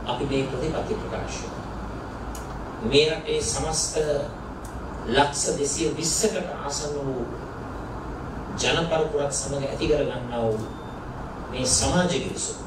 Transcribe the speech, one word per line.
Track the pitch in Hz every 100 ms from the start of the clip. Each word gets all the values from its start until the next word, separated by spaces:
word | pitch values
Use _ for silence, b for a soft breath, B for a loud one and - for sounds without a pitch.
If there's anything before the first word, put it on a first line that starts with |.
අපි | - - 139
මේ | 135
ප්‍රතිපත්ති | 131 127 120 - - 107
ප්‍රකාශය | 95 - - - - - - - - - - - - - - - - -
මේ | - 147 151
රටේ | - 453 466
සමස්ත | - - 165 165 - 156 151 143 143 - - - - - - -
ලක්ෂ | - - - - -
දෙසිය | - 143 - 156
විස්සකට | 143 165 - 220 - - -
ආසන්න | - - 147 143
වූ | 135 127 117 - - - - - - - - - - - -
ජනපරපුරක් | 202 - 160 165 160 156 147 139
සමග | - - 139
ඇති | 135 - -
කරගන්නා | 151 135 123 120 120
වූ | 113 107 - - - - - - - - -
මේ | 240 254
සමාජ | - - - -
ගිවිසුම | - - - - -